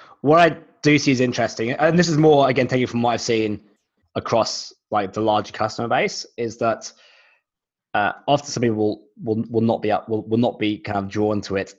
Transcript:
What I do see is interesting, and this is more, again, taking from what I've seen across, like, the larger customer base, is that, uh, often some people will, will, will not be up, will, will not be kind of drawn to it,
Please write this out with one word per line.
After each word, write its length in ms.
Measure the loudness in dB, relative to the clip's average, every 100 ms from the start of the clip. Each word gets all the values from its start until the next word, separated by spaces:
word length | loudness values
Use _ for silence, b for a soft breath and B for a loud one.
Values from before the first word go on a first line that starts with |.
| B B
What 200 | 4 6
I 180 | 6 2 -16 _
do 160 | 2 4
see 120 | 4
is 100 | 2
interesting, 500 | 0 0 -4 -4 -4
and 280 | 0 2 2
this 120 | 2
is 80 | 4
more, 320 | 6 6 4
again, 160 | 2 0
taking 200 | 0 -2
from 140 | -2
what 120 | -2
I've 100 | -2
seen 400 | 0 0 0 -4 _ _ _ _ _
across, 600 | -10 -2 0 0 -4 -14 _ -6
like, 240 | -4 -4
the 80 | -4
larger 320 | 0 0 -2
customer 340 | -6 -6 -4 -2
base, 380 | -2 -2 -6 -14 -8
is 220 | -8 -2
that, 340 | -2 -2 -8 -20 b b b b _ _ _ _ _
uh, 180 | -2 -2 -4 -2
often 200 | -2 -2
some 120 | -2
people 160 | 0 0
will, 320 | -2 -4 _ -12
will, 220 | -4 -4 -2
will 140 | 0
not 180 | 0 0
be 100 | -2
up, 160 | -2 -2
will, 220 | -6 -2
will 80 | 0
not 220 | 0 0
be 180 | -4 -4
kind 220 | -6 -6
of 100 | -6
drawn 320 | -2 -2 -2
to 160 | -4 -6
it, 160 | -6